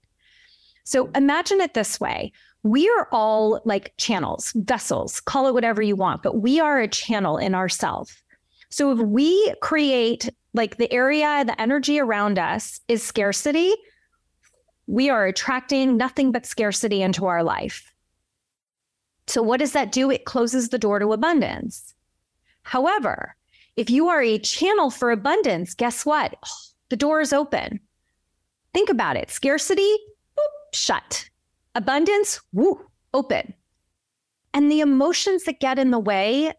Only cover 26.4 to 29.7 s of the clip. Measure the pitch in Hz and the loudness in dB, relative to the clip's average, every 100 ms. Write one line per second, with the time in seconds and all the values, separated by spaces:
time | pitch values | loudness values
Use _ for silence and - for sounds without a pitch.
26.4 | - - - _ _ 226 285 311 294 285 | -16 -16 -18 _ _ -2 0 2 2 0
27.4 | 285 - - 202 - _ _ _ _ _ | 0 -4 -6 -10 -14 _ _ _ _ _
28.4 | _ _ _ 349 403 240 175 117 - - | _ _ _ 0 0 0 0 -2 -4 -4
29.4 | 269 294 - | -2 0 0